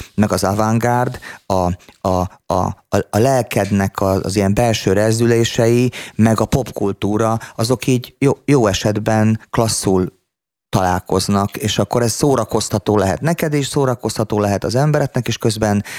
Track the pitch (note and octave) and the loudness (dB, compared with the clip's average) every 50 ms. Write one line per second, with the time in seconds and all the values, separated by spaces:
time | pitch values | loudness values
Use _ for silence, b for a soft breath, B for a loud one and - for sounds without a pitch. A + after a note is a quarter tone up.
0 | B B B - G#2+ G2+ F#2 F2+ G2 F#2 G2+ G#2 G#2+ A2 A2 A#2 A2+ A#2+ A#2+ B2 | B B B 0 0 2 2 0 0 0 0 0 0 2 2 2 2 2 0 0
1 | B2 C3 C3 - B B B B B - G2 F#2 F2+ F2 F2 - - - _ _ | 0 -2 -6 -10 B B B B B -2 0 0 0 0 -2 -4 -10 -20 _ _
2 | - F#2+ F#2 F2+ F2+ F#2+ B B _ _ F2+ F2+ F#2+ F#2 - - _ _ - G2+ | -2 -2 0 0 -2 -4 B B _ _ -2 -2 -2 -2 -6 -8 _ _ -4 -4
3 | - - - G#2 A#2 C3+ C3+ B2+ A#2+ - - B2 G2+ G2 G#2 G2 G2 F#2+ - - | -2 0 0 2 2 4 2 0 0 0 -2 -2 0 0 0 0 0 -2 -2 -2
4 | G2 F#2+ F#2+ F#2+ - - F#2+ G#2 G2 F#2+ G2+ A#2 A#2+ A#2 A2 - - G2+ F#2+ G2+ | 0 0 0 0 -2 -2 -2 0 0 2 2 2 2 2 0 0 0 0 2 2
5 | G#2+ A2 A2 A2 A#2+ A#2 A#2 A#2 A#2 - - - A#2 A#2 A#2+ A#2+ B2+ B2 B B | 2 2 2 2 2 2 2 2 0 0 0 2 2 4 4 2 2 0 B B
6 | B B B - A2 A2+ A2+ - A2 - - C#3 A#2+ - - - G2+ G2 F#2+ - | B B B 0 2 2 2 2 0 0 0 -2 -2 -4 -6 -4 -4 -4 -4 -2
7 | - G2+ G#2 G#2+ A2+ A2 A2+ A2 B B B - A2+ A2 B2+ - - C#3 B2+ B2 | -4 -2 0 0 0 0 -2 -4 B B B -6 -2 0 0 0 0 0 0 0
8 | - - _ _ C#3 C#3 - - _ - C#3+ C3+ A2+ G2+ F#2 - - G#2+ G#2 A2 | -2 -8 _ _ 0 0 0 0 _ 2 4 4 4 2 2 2 0 0 0 0
9 | G#2+ A2 A2 A2 G#2+ A2 A2 A2 - _ - - A2+ A2 - - - G2+ F#2+ F#2 | 0 2 2 4 4 2 2 0 -4 _ -2 0 0 0 -2 -2 0 2 2 2
10 | F#2 E2+ - _ _ _ _ _ _ _ _ _ _ _ - G2+ F#2 F2+ F2+ F#2 | 0 -2 -6 _ _ _ _ _ _ _ _ _ _ _ -2 0 0 2 0 -2
11 | - - - F#2+ - - G2+ G2 G2 G2+ - - - G#2 - - G2+ - - B2 | -2 -2 -2 0 0 0 0 0 0 -2 -4 -6 -4 -2 -2 -2 -2 0 0 0
12 | A#2+ A2+ - - - D3 C3+ A#2+ G#2+ - - A2 - - - G#2+ - - G#2 G#2 | 0 0 -2 0 0 2 2 0 0 -2 -2 -4 -2 -2 -4 -2 0 0 2 2
13 | F#2+ F#2+ F2+ - C3+ D#3 E3+ - E3+ D#3 D3 D3 C#3 - - D3 C#3 B2+ A#2+ - | 2 0 0 -2 -2 -2 -2 0 -2 -2 0 -2 -2 -2 -2 0 0 0 -2 -2
14 | - A#2 - - A2+ - A2 G#2 G#2 G2+ G2+ F#2+ - - G#2 B2+ D3 D3+ D3 D3 | -6 -6 -4 -4 -4 -2 0 0 0 0 0 0 -2 -2 0 0 2 2 2 0
15 | C#3+ - - C3 A2 - A2+ - - A#2+ G2+ G#2+ A2 G#2 G2+ G2+ B B B | -2 -2 -4 -4 -4 -4 -4 -2 -2 -2 -2 0 0 0 0 -2 B B B